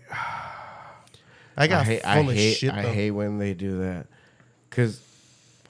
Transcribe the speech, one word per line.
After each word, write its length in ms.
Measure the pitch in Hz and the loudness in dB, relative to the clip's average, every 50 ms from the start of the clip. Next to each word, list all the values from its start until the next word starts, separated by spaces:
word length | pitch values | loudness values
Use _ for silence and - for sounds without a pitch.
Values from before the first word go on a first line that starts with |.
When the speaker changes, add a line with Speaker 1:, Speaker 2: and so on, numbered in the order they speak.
| - - | -10 -10
Speaker 1:
fucking 1080 | - - - - - - - - - - - - - - - - - - - - - - _ - - - - - - | -10 -8 -8 -8 -8 -8 -10 -12 -12 -14 -16 -16 -18 -18 -20 -20 -20 -20 -20 -20 -20 -20 _ -20 -20 -20 -20 -8 0
Speaker 2:
I 120 | - 147 160 | 2 2 4
got 140 | 185 160 | 4 4
Speaker 1:
I 20 | 107 | 2
hate, 160 | 110 113 - | 2 0 0
Speaker 2:
full 80 | - 98 | 2 2
Speaker 1:
I 60 | 104 151 | 4 4
Speaker 2:
of 140 | 147 135 113 | 4 4 4
Speaker 1:
hate, 240 | 104 107 110 107 - | 4 4 4 4 2
Speaker 2:
shit, 160 | 131 127 101 | 0 0 0
Speaker 1:
I 80 | 101 | 0
Speaker 2:
though. 100 | 98 - | -2 0
Speaker 1:
hate 200 | 98 101 104 107 | 0 0 0 0
when 260 | 101 104 104 104 104 104 | 0 -2 -2 -2 -2 -2
they 160 | 101 101 95 | -2 -2 -2
do 260 | 87 98 98 95 92 92 | -2 -4 -4 -2 -2 -2
that. 240 | 92 90 85 - - _ - _ _ _ _ _ _ _ _ _ _ | -4 -4 -6 -10 -14 _ -20 _ _ _ _ _ _ _ _ _ _
'Cause 300 | - 123 120 110 - - - - - _ _ _ _ _ _ _ _ _ _ | 0 0 2 2 0 -4 -14 -20 -20 _ _ _ _ _ _ _ _ _ _